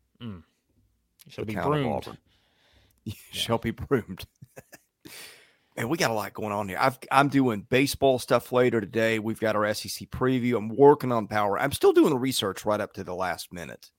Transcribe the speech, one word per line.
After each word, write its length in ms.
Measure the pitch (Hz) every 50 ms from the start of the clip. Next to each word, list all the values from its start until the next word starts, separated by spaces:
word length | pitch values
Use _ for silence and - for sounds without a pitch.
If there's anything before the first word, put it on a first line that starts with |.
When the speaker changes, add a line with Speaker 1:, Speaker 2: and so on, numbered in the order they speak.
| _ _ _ _ 120
Speaker 1:
Mm. 200 | 117 98 85 78 _ _ _ _ _ _ _ _ _ _ _ _ _ _ _ -
You 60 | - -
shall 120 | - -
Speaker 2:
the 40 | 104
Speaker 1:
be 60 | 107
Speaker 2:
town 100 | 98 87
of 60 | 139 151
Speaker 1:
broomed. 200 | 151 139 - 71
Speaker 2:
Auburn. 260 | 64 - 57 55 - _
<laughs> 840 | _ _ _ _ _ _ _ _ _ _ _ _ _ _ _ _
You 80 | 110 101 - - - -
Speaker 1:
Yeah. 80 | -
Speaker 2:
shall 180 | - - 117 113
be 120 | - 117
broomed. 560 | 110 - - - 143 120 - - 95 - - - _ _ - _ _
<laughs> 1200 | - - _ - - _ _ _ _ _ - - - - - - - - _ _ _ _ _ _
Man, 120 | - 113 117
we 80 | 165
got 140 | - 175 127
a 40 | 113
lot 200 | 107 101 98 -
going 180 | - 107 107 101
on 160 | 104 104 95
here. 80 | 90 -
I've, 180 | 127 131 131 - - -
I'm 180 | 135 135 143 143
doing 380 | 123 139 131 123 110 101 - -
baseball 500 | 123 131 143 135 - - 139 135 131 120
stuff 340 | - - 131 120 - - 127
later 280 | 123 123 123 113 117
today. 380 | 101 - - 113 113 113 113 110
We've 220 | 107 113 110 -
got 160 | 113 110 104
our 80 | 104 107
S 200 | 104 107 - -
E 20 | 101
C 180 | - - 101
preview. 500 | - - - 127 127 131 127 117 123 120 107
I'm 100 | 104 113
working 420 | 113 123 139 143 151 147 - 127
on 160 | 120 113 107
power. 320 | 98 110 107 104 101 98 -
I'm 140 | 131 143 -
still 200 | - - 392 330
doing 180 | 349 330 185
the 80 | 143 123
research 460 | 123 135 127 - 113 98 95 - -
right 140 | 107 104 104
up 120 | 101 - -
to 80 | - 92
the 100 | 87 90
last 360 | 90 92 90 82 - - - -
minute. 380 | 87 82 65 55 - - - _